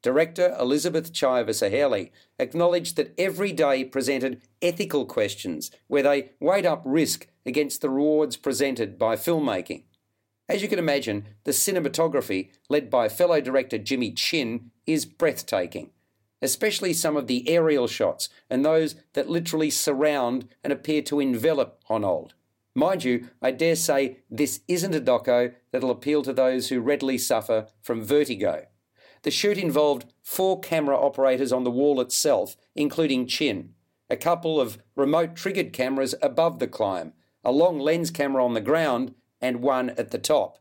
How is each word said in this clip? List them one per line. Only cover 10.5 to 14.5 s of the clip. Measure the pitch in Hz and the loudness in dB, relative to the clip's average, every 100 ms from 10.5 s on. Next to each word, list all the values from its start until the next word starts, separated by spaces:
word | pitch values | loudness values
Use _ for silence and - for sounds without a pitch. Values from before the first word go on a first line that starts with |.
| 196 | -4
you | 196 | -2
can | 202 | -2
imagine, | 160 143 117 104 104 - - | 0 0 -2 -6 -8 -12 -4
the | |
cinematography, | 143 - 185 147 135 165 147 - 95 95 _ _ | 0 0 0 -2 0 0 0 -2 -4 -6 _ _
led | 147 131 | -2 0
by | 127 110 | 0 0
fellow | - 175 160 | 2 2 2
director | 131 135 127 110 | 2 0 0 -6
Jimmy | 101 135 117 | -4 -2 -2
Chin, | 82 - 165 120 | -2 -2 -2 -2